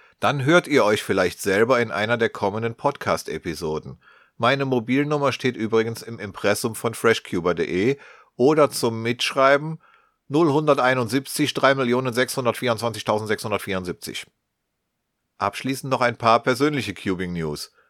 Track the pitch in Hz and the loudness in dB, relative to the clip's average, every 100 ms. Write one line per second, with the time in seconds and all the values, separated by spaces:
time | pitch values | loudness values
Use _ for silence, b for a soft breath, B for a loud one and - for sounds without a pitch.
0 | b b 101 143 131 175 170 139 104 107 | b b -2 0 2 2 4 2 4 2
1 | - 95 92 - 101 98 117 127 113 87 | 0 0 0 -2 0 2 4 2 0 -2
2 | 107 120 113 - 101 104 117 117 139 147 | -2 0 -2 -2 -4 -2 -6 -4 -4 -4
3 | - 82 - 78 87 78 80 78 69 65 | -2 -2 -4 -8 -6 -6 -4 -6 -8 -16
4 | b b b - - 139 135 127 113 131 | b b b -2 0 0 0 0 0 0
5 | 147 151 139 120 127 117 107 113 113 113 | 0 0 0 0 -2 -2 0 0 0 -4
6 | - 117 101 - 101 104 120 110 127 113 | -12 -12 -12 -2 0 0 -2 -4 -6 0
7 | 117 113 - 92 87 82 82 87 110 139 | 2 2 0 -2 0 0 -2 0 0 -2
8 | B B B - 123 156 143 - 123 113 | B B B 2 4 6 4 2 -2 -2
9 | 113 120 - 139 135 143 151 165 b b | -4 -2 -2 2 4 4 0 -8 b b
10 | b b - 139 165 139 151 139 127 131 | b b -4 2 4 4 4 4 4 2
11 | 117 131 135 - 143 - 135 139 123 123 | 0 -2 -2 -2 -2 2 2 4 2 0
12 | 131 117 127 - 123 107 127 113 117 101 | 0 0 0 0 -2 0 -2 -2 -2 -4
13 | - 107 107 104 113 101 - 95 90 - | -2 -2 -2 -4 -2 -4 -4 -6 -6 -8
14 | - - - _ _ _ _ _ _ _ | -10 -12 -14 _ _ _ _ _ _ _
15 | _ _ _ _ 101 - 131 135 139 131 | _ _ _ _ -4 -4 -6 -6 -2 0
16 | 120 110 117 117 131 123 143 147 104 95 | 0 2 2 4 2 2 0 0 -4 -6
17 | 98 90 90 87 80 76 - _ | -4 -4 -4 -4 -4 -6 -10 _